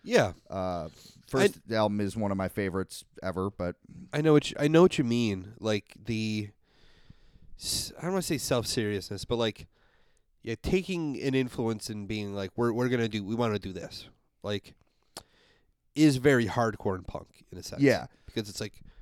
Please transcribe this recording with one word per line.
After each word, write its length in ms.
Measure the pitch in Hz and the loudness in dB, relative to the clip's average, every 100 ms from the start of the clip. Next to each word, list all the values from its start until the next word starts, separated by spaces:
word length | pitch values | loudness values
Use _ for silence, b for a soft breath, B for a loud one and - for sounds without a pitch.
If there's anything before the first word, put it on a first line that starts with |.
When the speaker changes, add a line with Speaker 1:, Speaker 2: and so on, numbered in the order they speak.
Speaker 1:
Yeah. 280 | - 233 107 85 - | 2 4 4 -2 -10
Speaker 2:
Uh, 420 | 95 92 87 80 - - - - | -4 -4 -4 -8 -14 -20 -20 -4
first 300 | 135 196 - - | 2 2 2 -4
Speaker 1:
I 60 | |
Speaker 2:
album 260 | 113 107 104 | 0 2 2
is 160 | 101 113 | -2 -2
one 140 | 101 | -2
of 60 | 98 | 0
my 120 | 95 | -2
favorites 560 | - 98 92 92 - - - | -2 -2 -2 -6 -10 -18 -10
ever, 300 | 95 90 98 | -6 -2 -4
but 240 | - 90 - - - - | -2 -6 -6 -14 -20 -8
Speaker 1:
I 80 | 147 | 0
know 120 | 156 | 6
what 160 | 151 - | 6 6
you, 60 | - | -2
I 80 | 147 | 4
know 140 | 160 | 8
what 140 | 185 - | 6 6
you 60 | |
mean. 500 | 123 120 117 95 95 110 | 0 2 2 0 -6 -8
Like, 360 | 110 107 - - | -2 -2 -4 -18
the 460 | 107 113 110 107 101 - b b b b b b b b b - | -6 -4 -2 -4 -6 -12 b b b b b b b b b -12
s-, 320 | - - - - | -6 -6 -6 -8
I 40 | |
don't 100 | 165 | -4
wanna 100 | 190 | -2
say 160 | - 147 | 0 -2
self-seriousness, 840 | - 127 110 - 107 101 - 101 | 0 0 0 -2 0 -2 -4 -10
but, 120 | - 117 | -4 0
like, 300 | 113 - - _ _ _ _ _ _ _ | 0 -2 -14 _ _ _ _ _ _ _
yeah, 140 | 113 113 | -8 -6
taking 560 | - 185 175 175 156 127 | 0 0 0 -4 -4 -4
an 120 | 139 | 0
influence 540 | 131 123 - 113 107 - | 0 0 -2 -2 -2 -6
and 180 | 107 101 | -8 -6
being 280 | 107 101 | -6 -6
like, 160 | 101 95 | -6 -6
"We're, 160 | - 120 | 0 0
we're 180 | 113 123 | 2 0
gonna 180 | 123 113 | 2 0
do, 160 | 107 | -2
we 100 | 98 | -4
wanna 240 | 113 117 104 | -2 0 0
do 140 | 95 | -4
this," 360 | 90 82 - - _ _ _ | -10 -12 -14 -18 _ _ _
like, 320 | 101 104 - - _ _ _ - b b b b b _ _ | -6 -6 -8 -20 _ _ _ -20 b b b b b _ _
is 220 | - 156 131 | 4 4 6
very 280 | 135 131 110 | 4 4 2
hardcore 480 | 120 117 101 104 92 | 0 0 0 -4 -4
and 100 | 90 | -6
punk 380 | 76 - _ - | -12 -14 _ -20
in 60 | 92 | -16
a 40 | |
sense. 180 | - - | -10 2
Speaker 2:
Yeah. 260 | 139 107 62 b b | 4 4 0 b b
Speaker 1:
Because 240 | - 104 | -8 -8
it's 100 | - | -8
like, 220 | 107 - - b | -10 -12 -20 b